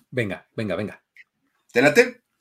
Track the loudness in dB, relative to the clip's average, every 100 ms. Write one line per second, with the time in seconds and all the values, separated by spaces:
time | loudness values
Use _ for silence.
0 | _ -8 -6 -8 -14 -10 -8 -6 -8 -12
1 | _ _ _ _ _ _ _ 2 4 4
2 | 2 -2 _ _